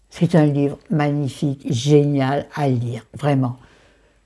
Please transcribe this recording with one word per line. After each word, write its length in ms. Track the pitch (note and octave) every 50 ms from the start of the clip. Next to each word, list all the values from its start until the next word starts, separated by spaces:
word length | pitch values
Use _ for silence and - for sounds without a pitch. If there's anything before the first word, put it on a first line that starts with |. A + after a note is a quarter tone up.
| _ _
C'est 260 | - - F3 D#3+ F#3+
un 100 | E3+ D3+
livre 320 | D3+ C#3 C#3+ C#3+ C#3 C#3+ - - -
magnifique, 800 | A3 D3+ D3 D3 C#3+ D3 D3 B2+ - - - C#3+ C3+ - - -
génial 760 | A#2+ A#2 B2 C#3+ D3+ D3 D3 D3 C#3+ C#3 C3+ C3 C#3 C#3+ C#3+ - -
à 140 | D3+ D3 C#3
lire, 360 | B2+ A#2+ A#2+ A#2+ A#2+ A#2 - _
vraiment. 440 | - B2 C#3+ D3 C#3+ C3+ C3 A#2+ B2+ - - - _ _ _ _ _ _ _ _ _ _ _